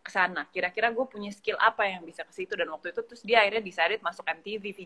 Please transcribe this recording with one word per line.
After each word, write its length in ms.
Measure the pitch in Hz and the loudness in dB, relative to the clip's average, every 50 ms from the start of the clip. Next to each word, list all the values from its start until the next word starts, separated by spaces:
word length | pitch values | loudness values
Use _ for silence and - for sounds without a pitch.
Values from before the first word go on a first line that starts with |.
kesana. 480 | - - - 202 185 180 185 156 147 - | -12 -4 0 2 2 2 2 -4 -8 -6
Kira-kira 400 | - 185 180 180 - - 214 233 | -4 -4 -2 -2 0 2 0 2
gua 160 | 233 226 262 | 2 0 -4
punya 240 | 262 - 208 202 202 | -4 -4 -10 -10 -10
skill 300 | 202 - - 208 202 - | -10 -8 -4 -2 0 4
apa 240 | - 226 226 - 214 | 4 4 4 4 0
yang 160 | 196 190 180 | 0 0 -4
bisa 240 | 170 156 151 - 160 | -10 -14 -12 -12 -14
ke 80 | _ - | _ -8
situ." 240 | - 185 - 214 | -10 -8 -6 -2
Dan 160 | 185 170 156 160 | -4 -2 -4 -4
waktu 220 | 151 - 175 170 | -8 -8 -8 -6
itu 80 | - 226 | -6 -8
terus 160 | - 240 - | -8 -10 -8
dia 240 | - 196 233 226 208 | 0 4 6 6 6
akhirnya 160 | 202 208 226 | 6 2 0
decided 400 | 214 185 175 - 165 170 208 220 | -4 -2 0 2 2 2 2 0
masuk 240 | - 170 175 - - | -4 -6 -6 -6 -6
M 160 | - 165 165 | -6 -6 -6
T 160 | - 202 214 | -6 -8 -8
V, 160 | 214 196 208 190 | -6 -6 -8 -10
V 60 | - 180 | -12 -10